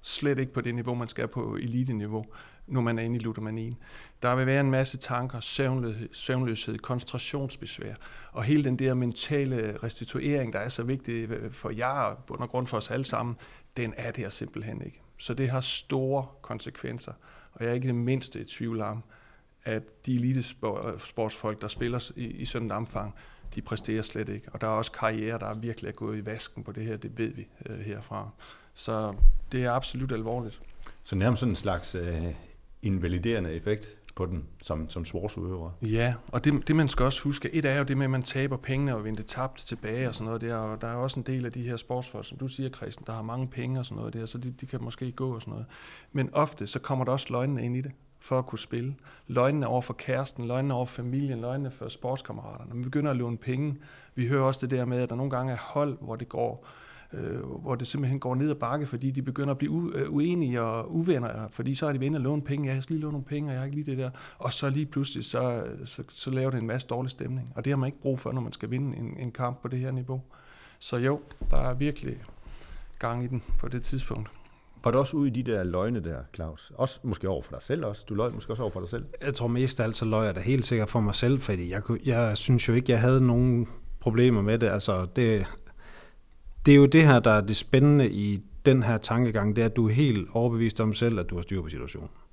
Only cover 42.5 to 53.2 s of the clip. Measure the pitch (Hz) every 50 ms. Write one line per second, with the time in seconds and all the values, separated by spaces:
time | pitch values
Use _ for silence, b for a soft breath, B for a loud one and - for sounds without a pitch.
42.5 | 131 - 135 131 127 - - - - - - - 113 113 110 110 117 127 131 127
43.5 | - 127 120 123 131 131 120 123 104 104 113 110 110 117 113 110 - 123 123 127
44.5 | 123 - - 131 - 127 120 117 113 - 127 127 123 - 131 131 123 113 - -
45.5 | 104 107 113 B B B B B B B B B B 143 131 127 - 151 151 147
46.5 | - - - 104 - 127 - - 139 131 131 127 127 139 - - 123 120 127 139
47.5 | 143 127 117 120 120 127 131 139 127 - - - _ _ - - 135 127 127 -
48.5 | - 110 - - - - - 131 139 - b b b b b - 123 127 123 135
49.5 | 147 151 135 113 120 127 120 - 117 - - - 127 127 135 135 - - 120 117
50.5 | 120 127 135 143 135 123 127 123 - - 120 123 127 135 143 139 131 113 113 120
51.5 | 127 139 143 131 - - - - - - - 123 131 135 - - 107 107 113 107
52.5 | - 123 120 - 117 120 123 131 135 151 143 151 135 123